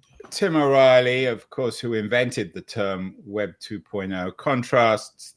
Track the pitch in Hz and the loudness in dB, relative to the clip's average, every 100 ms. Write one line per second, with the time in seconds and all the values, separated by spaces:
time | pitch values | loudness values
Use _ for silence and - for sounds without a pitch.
0 | _ _ - - 196 156 143 135 131 127 | _ _ -16 -4 -2 2 4 6 8 6
1 | 123 127 127 110 _ - 123 - 120 113 | 4 0 -2 -4 _ -6 -6 -6 -4 -4
2 | 104 120 123 131 95 92 - 110 98 95 | 0 0 0 -4 -8 -10 -12 -6 -4 -4
3 | 95 - 131 101 101 82 - 104 _ 101 | -10 -12 -10 -8 -8 -10 -16 -16 _ -10
4 | 95 95 92 - 151 131 120 127 113 107 | -8 -8 -8 -8 -4 -4 0 2 4 2
5 | - _ - | -4 _ -20